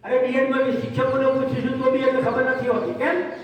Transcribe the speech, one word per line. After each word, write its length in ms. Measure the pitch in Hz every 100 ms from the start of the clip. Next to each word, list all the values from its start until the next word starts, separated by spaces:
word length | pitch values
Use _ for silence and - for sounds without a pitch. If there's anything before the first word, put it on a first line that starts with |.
અરે, 140 | - 254
બી 200 | 254 247
એડમાં 260 | 269 262
બી 80 | 262
શિક્ષકોને 540 | 226 - 254 262 269 269
પૂછીશું 580 | 262 262 247 233 254
તો 60 | 262
બી 80 | 269
એમને 220 | 262 254
ખબર 220 | 254 233
નથી 260 | 254 254 247
હોતી. 240 | 226 -
કેમ? 240 | 233 285 349 - -